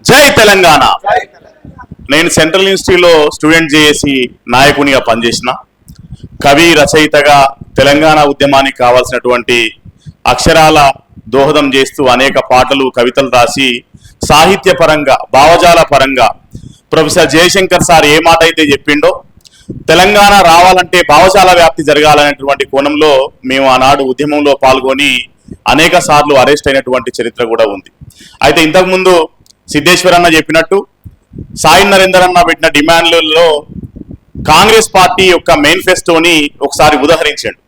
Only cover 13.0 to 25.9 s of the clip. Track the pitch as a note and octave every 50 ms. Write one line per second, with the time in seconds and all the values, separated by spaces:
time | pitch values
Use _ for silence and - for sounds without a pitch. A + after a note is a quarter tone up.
13 | A#2+ C#3 - C#3+ C3+ B2+ B2 B2 A#2+ A2+ A2 C#3 C3+ B2+ A#2+ B2 - _ _ -
14 | _ - _ _ - - D3+ D3+ E3 F#3 G3 F#3+ - F#3+ F3 E3+ E3 D3+ D#3 D3+
15 | D3 C3 B2 A2 - _ - C3 C#3+ D#3 E3+ E3+ F3 F3 E3+ E3 D#3 - D3 C3
16 | C3+ C3+ C3+ B2+ A#2 G#2 - - _ _ - - - - - _ _ _ - D#3
17 | D#3 D3+ - F3+ E3 D3+ C3+ D#3+ F3 F3 - G3+ F#3+ F3+ F3+ F3 F3+ - E3+ D#3+
18 | D3+ D3 D3 D#3+ E3 E3 E3 E3 E3 E3 D#3+ D#3+ D#3 C#3+ C#3+ C3+ - D3+ D3 D3+
19 | D#3 F3 F#3+ - - _ _ _ _ - _ _ _ - - - - - D#3+ E3+
20 | F#3 G3+ G#3 G#3 G3+ G3+ G3+ G3+ F3+ E3+ E3 E3+ F3+ F#3 F#3 F#3 F3+ D#3+ - F3
21 | E3+ - D3 D#3 F3+ F#3+ F#3 G3+ F#3 F#3 F3+ F3 E3 D#3+ - - D3+ D3 D3 D3
22 | D3+ D3+ D3+ D3 D3 D3 C#3 - C3+ C#3 C#3 C#3 C3+ - - C3+ C#3 D3 D3+ D3
23 | D#3 D3+ C#3+ C3 C3+ - _ _ - B2+ C3 C3+ C3+ C3 B2+ B2+ C3 C3 D3 C#3+
24 | C#3 C3 B2+ - D3 D3+ D3 D3 D3 C#3+ C#3 - - C3 C3 C3+ B2 C3 C3+ C3+
25 | D3 C#3+ B2+ B2 B2 _ _ _ _ - - _ _ A2 B2 C#3+ D#3+ E3+